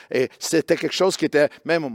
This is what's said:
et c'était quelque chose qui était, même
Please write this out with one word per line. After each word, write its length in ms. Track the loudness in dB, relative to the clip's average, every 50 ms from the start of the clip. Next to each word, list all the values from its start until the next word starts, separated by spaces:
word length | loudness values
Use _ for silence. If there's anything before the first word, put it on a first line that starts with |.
| -14 -4
et 200 | -2 -2 -2 -2 -4 -10
c'était 360 | -8 -2 0 0 2 2 0
quelque 200 | 0 0 -6 -2
chose 200 | 0 0 0 0
qui 100 | 0 -2
était, 220 | 0 2 2 2 2 0 -6 -6
même 240 | -2 -2 -2 -2 -4 -6